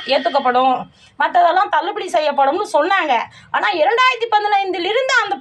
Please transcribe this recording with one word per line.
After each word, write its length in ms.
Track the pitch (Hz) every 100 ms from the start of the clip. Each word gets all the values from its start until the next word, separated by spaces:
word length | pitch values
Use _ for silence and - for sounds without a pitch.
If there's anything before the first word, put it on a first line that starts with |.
| -
ஏத்துக்கப்படும், 720 | 277 349 269 254 247 262 247 - _ - _
மத்ததெல்லாம் 560 | 302 359 349 359 403
தள்ளுபடி 340 | 320 339 381 370
செய்யப்படும்னு 580 | 339 302 269 269 349 415
சொன்னாங்க. 400 | 302 320 392 320 233 - - -
ஆனா 180 | 277 392 370
இரண்டாயிரத்தி 460 | 403 466 508 494 466
பதினைந்திலிருந்து 840 | 415 415 403 392 370 349 453 523 508
அந்த 180 | 403 294